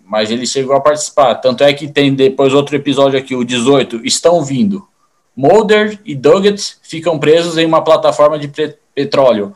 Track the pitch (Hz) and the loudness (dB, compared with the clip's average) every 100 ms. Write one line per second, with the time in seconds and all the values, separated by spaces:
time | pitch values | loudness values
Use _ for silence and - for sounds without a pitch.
0 | 95 107 107 120 120 139 131 139 - 123 | -8 -4 -4 -4 -6 -6 -2 0 0 -2
1 | - - 131 107 131 120 143 143 151 143 | -4 0 0 0 -2 2 0 0 -4 -2
2 | 139 135 135 135 135 139 143 147 143 135 | 0 2 0 2 2 2 0 -4 -2 0
3 | 139 135 131 127 120 123 120 139 120 113 | 2 0 -4 -6 -4 -2 2 0 0 -6
4 | 123 - 165 175 139 135 101 95 _ _ | -6 0 0 0 -2 -2 -2 -2 _ _
5 | _ _ _ - 143 208 214 214 214 208 | _ _ _ -2 4 4 4 2 0 -6
6 | - 139 135 190 202 202 - - - 160 | -12 0 2 4 2 -2 -10 -14 -16 -6
7 | 165 156 147 165 175 165 165 160 156 156 | -4 -2 2 2 2 -2 0 0 2 2
8 | 151 143 147 151 143 151 151 - _ - | 2 2 2 0 -8 -6 -8 -8 _ -6
9 | 143 143 131 110 98 | -4 2 2 0 -4